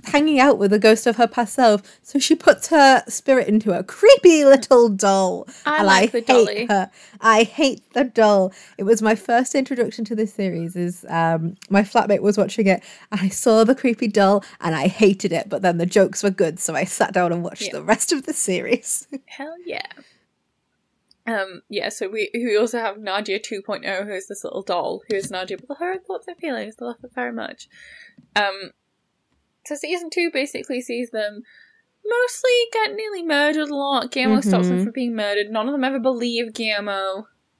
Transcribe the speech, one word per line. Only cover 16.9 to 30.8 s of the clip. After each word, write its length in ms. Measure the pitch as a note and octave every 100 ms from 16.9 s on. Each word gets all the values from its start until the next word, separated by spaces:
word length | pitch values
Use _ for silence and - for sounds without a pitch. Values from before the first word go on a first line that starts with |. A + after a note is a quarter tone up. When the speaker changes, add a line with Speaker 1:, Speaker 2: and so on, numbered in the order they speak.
| - -
Speaker 1:
down 180 | F#3 F3
and 120 | E3+
watched 180 | F3 - G3+
Speaker 2:
Yeah. 60 |
Speaker 1:
the 100 | -
rest 280 | D#3+ A3+ -
of 140 | C#4+ C4+
the 80 |
series. 720 | D4+ - F3+ - A#3 - - - C4+
<laughs> 80 | -
Speaker 2:
Hell 260 | - D4 E4+ F4
yeah. 180 | - - - _ _ _ _ _ _ _ _ _ _ _ _ -
Um, 340 | A3 G3 F#3 -
yeah, 200 | F3 G3+
so 200 | - F#3+
we, 220 | G#3+ G3+
we 240 | A#3 A#3+ G#3
also 220 | A3+ A#3+
have 180 | A3 G#3
Nadia 420 | G#3 G3 G#3 G3
two 220 | - G#3
point 240 | G3+ G3+ -
oh, 180 | F#3+ G#3
who 60 |
is 160 | F#3+ -
this 160 | -
little 200 | - -
doll, 400 | G3 F3+ - - -
who 80 | G3
is 140 | G3
Nadia, 280 | F#3 F#3 F#3+ -
but 100 | C#4+
her 220 | F4 F#4+
thoughts 280 | F#4 F#4+ -
and 80 | F4
feelings, 380 | E4 A#3 G#3 -
they 80 | A#3+
love 120 | A#3
her 60 | B3
very 180 | - B3
much. 380 | A3+ - - - _ - - - _ _ G#3
Um, 360 | G3+ G3 F#3+ _ _ _ _ _ _ _ _ _ -
so 80 | D4
season 340 | D4+ F4 E4+
two 220 | F4+ E4+
basically 480 | C#4 C#4+ - - B3+